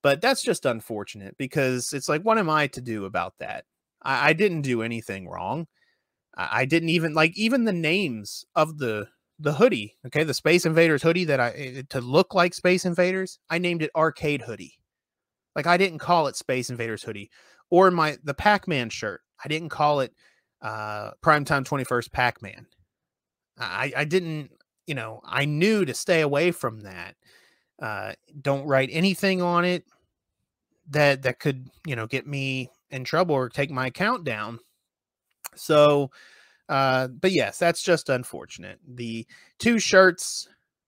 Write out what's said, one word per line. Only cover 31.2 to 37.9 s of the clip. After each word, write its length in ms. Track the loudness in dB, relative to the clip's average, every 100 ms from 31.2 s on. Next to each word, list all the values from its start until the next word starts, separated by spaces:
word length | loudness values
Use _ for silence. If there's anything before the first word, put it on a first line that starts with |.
that 180 | 0 -2
could, 300 | -2 -4 -8 _ -8
you 80 | -6
know, 120 | -4
get 200 | -6 -6
me 440 | -6 -4 -6 -8 _ _
in 160 | -10 -4
trouble 300 | 0 2 0
or 120 | 0
take 240 | -2 -4
my 160 | -2 -4
account 380 | -2 -2 -2 -4
down. 340 | -6 -8 -10 _ _ _ _ _ _ _ _ -20 -16
So, 560 | 2 6 8 6 0 -8 -20 -20 _ _ -4
uh, 400 | 0 2 0 -2
but 240 | -2 0
yes, 260 | 2 0 0
that's 240 | 0 0
just 280 | 2